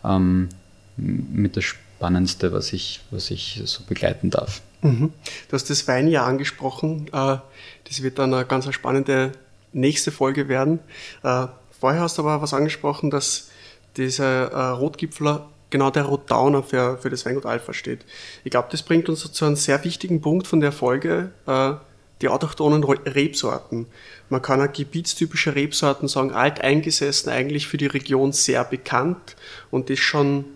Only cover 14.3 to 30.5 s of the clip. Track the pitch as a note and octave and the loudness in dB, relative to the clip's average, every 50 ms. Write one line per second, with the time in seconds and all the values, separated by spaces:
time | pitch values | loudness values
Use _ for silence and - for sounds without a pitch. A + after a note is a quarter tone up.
14.3 | C3 C3 B2+ A#2 - C3+ C3 C3 B2+ B2 C3+ D3+ D3 - E3 D#3+ - - D3+ D3 | 2 2 0 -2 -2 -2 -2 -2 0 -2 -2 -4 -2 -6 -8 -8 -6 -2 0 0
15.3 | D3 D3+ - - - - _ _ - C#3 C#3 E3+ E3 D3+ C#3+ C#3 C#3 C#3+ - - | 0 0 -6 -14 -20 -20 _ _ 0 2 2 4 4 2 2 2 -2 -2 0 2
16.3 | A#2 A2+ B2+ C3+ C3 C#3 C3 - - B2+ B2 B2 C3 B2 - C3 A#2+ B2 - - | 2 4 6 6 4 4 2 0 0 2 2 2 -2 -2 -4 -6 -6 -4 -4 -4
17.3 | B2+ C#3 C3+ A#2 A2+ A#2 - - - - - B2+ B2 B2 - - - - - - | -4 -2 -2 -2 -4 -4 -4 -8 -12 -10 -8 -8 -8 -8 -10 -20 -18 -18 -16 -18
18.3 | - - - C3 - B2 A#2+ - - D3+ - - E3 E3 E3 E3+ D#3+ D#3 - D#3 | -18 -12 -8 0 0 0 0 0 -6 -8 -2 2 2 2 2 2 -4 -4 -6 -10
19.3 | - - D#3+ D3+ D3 D3 - - C#3 C#3+ - E3+ E3+ - - F#3 F3 D3+ D#3 D3+ | -4 0 2 2 2 2 2 2 2 2 2 -4 -6 -6 -2 0 0 2 2 2
20.3 | D#3+ F#3 F#3 - - D#3+ D3 C#3+ C#3+ - C3 B2 B2+ C#3 C3+ E3 E3+ E3 F3+ F#3+ | 2 2 0 2 2 4 4 2 0 0 0 2 2 2 0 0 0 0 -2 -6
21.3 | - - _ - C3 C3 C3+ C3+ D3 D3 - - - _ _ _ _ - - C3 | -12 -12 _ 0 2 2 2 2 0 -4 -10 -20 -20 _ _ _ _ -2 0 0
22.3 | A2+ C#3+ - D3 - - D3+ D3 D3+ D#3 D3 C3 C3+ - - C#3+ C3 C#3+ C#3+ D#3 | 2 2 0 -4 -2 2 4 4 4 4 4 2 2 0 0 -2 0 0 0 0
23.3 | C#3+ - - A2 - - - - A2+ A#2 A#2 - - - - - - - - - | -2 -2 -2 -2 -4 -4 -6 -6 -6 -6 -6 -8 -14 -20 -20 -20 -20 -20 -6 -4
24.3 | C3+ C3 B2+ - C3+ C3 C#3 C#3 C#3+ - C#3+ C#3+ - D#3+ F3 - - - E3+ D#3+ | -4 -2 2 2 4 4 4 2 0 -6 -8 -6 -6 -6 -4 -4 -2 -2 -4 -2
25.3 | - D3+ - D#3+ C#3 C#3 C#3+ D3+ D3 - E3 C#3+ C#3 - - C#3 - C3+ C3+ C3+ | 0 0 0 0 0 0 -2 0 -2 0 2 2 2 0 -2 -2 0 0 0 0
26.3 | C3+ - B2 D3+ D3 - - C3+ C#3+ D3+ D#3 D#3+ D#3 - D3+ C#3+ C#3 - - - | 2 2 2 2 2 0 2 4 4 4 2 0 0 0 0 0 0 0 -2 0
27.3 | A#2+ B2 C3 C#3+ D3 D3 C#3+ - - C3 C#3+ C#3 - C#3 - - C3+ C3 C3+ C#3 | -2 -2 -2 -2 -2 -4 -4 -4 -2 -2 -2 0 0 -2 -2 0 2 4 4 2
28.3 | C#3 - - - B2 B2 B2+ - C3 B2+ - - B2+ B2 C3+ E3+ F3+ - - - | 2 0 2 2 2 0 0 -2 -4 -8 -4 -2 0 2 2 2 -2 -2 -8 -20
29.3 | - - - - - - - _ - C3 B2 - C3+ C3+ - - - D3+ C#3+ C#3 | -20 -20 -20 -20 -20 -20 -10 _ -4 -4 -2 -2 0 0 0 2 4 4 4 4
30.3 | C#3+ C#3 C#3 - | 2 0 -2 -8